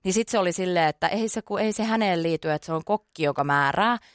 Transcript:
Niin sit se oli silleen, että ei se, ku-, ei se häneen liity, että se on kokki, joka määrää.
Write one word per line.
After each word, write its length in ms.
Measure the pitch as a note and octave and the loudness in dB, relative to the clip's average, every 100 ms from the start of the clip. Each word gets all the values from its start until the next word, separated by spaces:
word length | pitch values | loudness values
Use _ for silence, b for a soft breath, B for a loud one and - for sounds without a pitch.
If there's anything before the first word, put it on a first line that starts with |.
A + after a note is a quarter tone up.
Niin 100 | F#3+ | 0
sit 160 | F#3+ A#3 | 0 0
se 80 | A3+ | 0
oli 120 | F3+ | 0
silleen, 340 | F3 F#3 F3 D#3+ | 0 0 2 2
että 200 | - E3 | 0 -2
ei 220 | G3+ A3 | -2 -2
se, 120 | A#3 | -4
ku-, 160 | - G3+ | -4 -2
ei 160 | G#3+ | -2
se 100 | G#3 | 0
häneen 400 | A3 A3+ G3+ F3 | -2 0 2 0
liity, 280 | E3 D#3+ D#3+ | 0 -2 -2
että 140 | D3+ | -4
se 80 | - | -2
on 100 | D#3+ | -6
kokki, 380 | D#3 G#3 _ - | -2 -4 _ -2
joka 200 | D3 C#3 | -2 0
määrää. 540 | C#3+ C#3+ C#3 C#3 A3 A#3+ b | 2 2 2 2 0 0 b